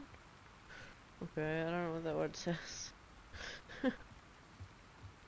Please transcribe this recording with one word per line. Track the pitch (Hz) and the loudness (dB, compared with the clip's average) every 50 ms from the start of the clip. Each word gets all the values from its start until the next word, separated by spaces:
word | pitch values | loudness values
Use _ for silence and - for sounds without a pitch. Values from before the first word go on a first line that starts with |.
| 285 - - - - - - - - - - - - - - - - - - - - - - - 180 | -6 -8 -12 -14 -14 -16 -16 -16 -16 -16 -16 -16 -14 -12 -12 -10 -10 -12 -12 -14 -16 -16 -8 -6 -6
Okay, | 170 - 160 151 156 156 160 165 | 0 2 4 4 6 6 6 6
I | 165 | 6
don't | 170 175 175 | 6 6 4
know | 170 160 | 4 4
what | 165 165 | 4 4
that | 160 151 | 4 6
word | 156 156 151 156 | 6 6 4 4
says. | - - 175 170 160 - - - - - - - - - - - - - - - - - - - - - - - - - | 2 4 4 4 4 2 -2 -4 -4 -4 -4 -6 -10 -14 -16 -14 -14 -12 -10 -8 -6 -4 -4 -4 -6 -8 -8 -2 4 6
<laughs> | 262 - - - - - - - - - - - - - - - - - - - - - - - - - - - | 6 6 4 0 -12 -14 -14 -14 -16 -16 -16 -16 -14 -12 -12 -12 -12 -12 -14 -16 -16 -14 -12 -12 -12 -12 -14 -16